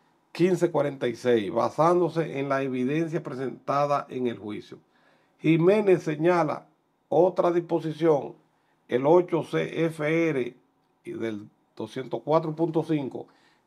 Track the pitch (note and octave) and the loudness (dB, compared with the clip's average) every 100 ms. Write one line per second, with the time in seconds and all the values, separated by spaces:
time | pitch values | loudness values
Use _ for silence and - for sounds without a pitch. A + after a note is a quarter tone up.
0 | _ _ _ - F3+ F3 E3+ D3 C#3+ C3+ | _ _ _ 0 2 2 0 0 -2 -2
1 | B2 A2+ B2 A#2+ F#2+ G#2+ A#2+ - D#3+ F3 | -4 -2 2 2 2 0 0 2 2 4
2 | E3+ E3 D3 C3+ C#3 C3+ C#3 B2+ B2+ D3+ | 2 -2 -4 -4 -2 -2 -2 -2 -2 -2
3 | E3 D#3+ D3+ B2+ C3 - - C#3 C#3+ C#3+ | -2 -4 -6 -8 -8 -8 -4 0 0 0
4 | - C3 B2 G#2+ G#2 G#2 - - _ _ | -4 -4 -4 -4 -8 -12 -14 -20 _ _
5 | _ _ _ _ D3+ D#3+ E3+ G#3+ G3+ E3+ | _ _ _ _ 0 4 4 4 4 2
6 | D#3+ D3 E3+ F3 D#3 C3 - _ _ _ | 2 0 2 2 2 -4 -10 _ _ _
7 | - C#3+ F3+ F#3 F3 F3 D#3+ E3+ D#3 D3 | -2 2 4 2 0 0 -2 -2 -4 0
8 | E3 C#3 A#2 - _ _ _ _ - B2 | 2 2 0 -12 _ _ _ _ -4 0
9 | C3+ F3+ F3 E3 B2+ D#3+ D#3+ - E3 D#3+ | 4 4 4 -2 -2 -4 -4 -2 -4 -2
10 | D3+ E3 E3 C#3 B2 - _ _ _ _ | -2 0 0 0 -4 -8 _ _ _ _
11 | - A2+ A2+ G#2+ A2 _ _ - A2+ C3 | -14 -8 -6 -8 -12 _ _ -14 -12 -10
12 | A#2+ - - D#3+ D#3+ D#3 E3 D#3+ D3+ D3+ | -8 -6 0 0 0 -2 -2 -2 -2 -2
13 | C3 - - _ _ _ | -4 -10 -14 _ _ _